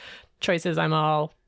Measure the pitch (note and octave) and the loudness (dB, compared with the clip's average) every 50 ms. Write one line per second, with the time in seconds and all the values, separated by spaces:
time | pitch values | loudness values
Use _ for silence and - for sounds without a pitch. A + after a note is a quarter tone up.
0 | - - - - - _ _ _ - - F3+ E3 - F3+ D#3+ D#3+ D#3+ D#3 D#3 D#3 | -20 -20 -20 -20 -20 _ _ _ -2 0 0 0 0 -2 0 0 0 2 2 2
1 | D#3 D#3 D#3 D3+ D3+ D#3 - _ _ | 2 2 2 0 0 -2 -6 _ _